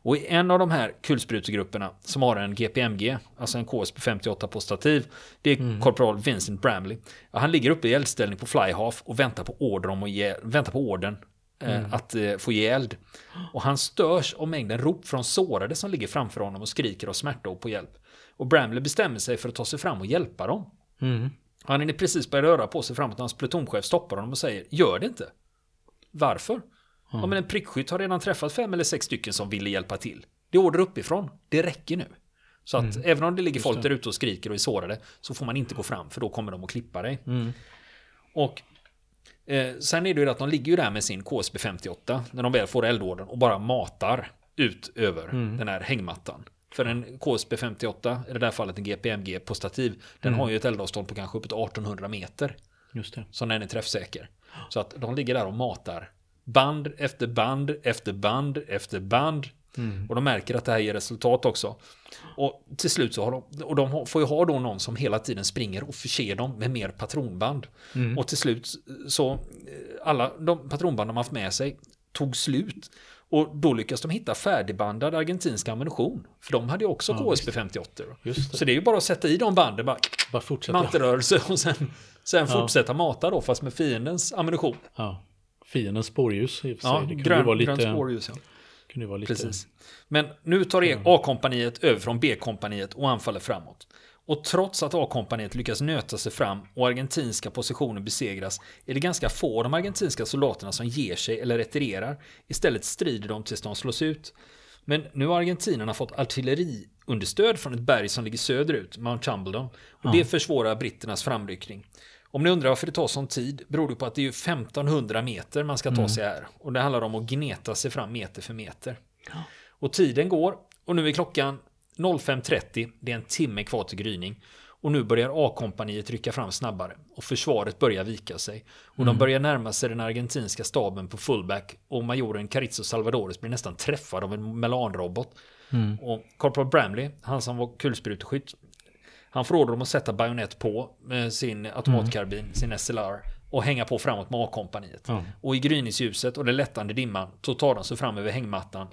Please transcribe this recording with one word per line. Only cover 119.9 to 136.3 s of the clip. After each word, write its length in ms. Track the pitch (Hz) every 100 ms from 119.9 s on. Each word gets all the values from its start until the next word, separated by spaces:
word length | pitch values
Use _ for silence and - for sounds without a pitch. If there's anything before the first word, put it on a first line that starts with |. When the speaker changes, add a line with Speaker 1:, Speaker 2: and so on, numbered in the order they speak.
Speaker 1:
tiden 360 | - 165 123 175
går, 260 | 175 175 185 - - -
och 100 | 175
nu 120 | 156
är 40 |
klockan 480 | 147 175 - 139 139 - _ _ -
noll 220 | 175 156
fem 220 | - 131
trettio, 480 | 120 143 - - 117 -
det 120 | 123
är 40 | 117
en 80 |
timme 400 | - - 123 104
kvar 200 | 101 117
till 140 | 98 95
gryning. 460 | 104 92 90 113 - - - -
Och 100 | 147
nu 120 | 147
börjar 420 | 107 117 123 156 139
A-kompaniet 600 | - 113 - 107 104 104
rycka 220 | 117 -
fram 200 | 123 117
snabbare. 460 | - 120 95 90 - - -
Och 80 |
försvaret 560 | - 123 - 120 107 -
börjar 240 | 131 95
vika 340 | 98 107 - 85
sig. 280 | - 107 - - -
Och 100 | -
de 40 | 123
Speaker 2:
Mm. 80 | 120
Speaker 1:
börjar 220 | 131 135
närma 340 | 147 139 110
sig 160 | 104 123
den 100 | 113
argentinska 640 | 113 117 120 143 104 -
staben 440 | 110 143 101 95 92
på 100 | 104
fullback. 580 | - 117 90 98 - - _
Och 160 | 127
majoren 440 | 117 123 117 104 104
Carrizo 360 | 135 120 -
Salvadores 560 | 104 113 110 123 95 92
blir 80 | 113
nästan 240 | 123 101 87
träffad 480 | - 147 - 92
av 100 | 98
en 260 | 104 107 113
melanrobot. 760 | 117 127 117 95 87 92 123 - - - -
Speaker 2:
Mm. 280 | 123 107 107
Speaker 1:
Och 240 | 123 113 -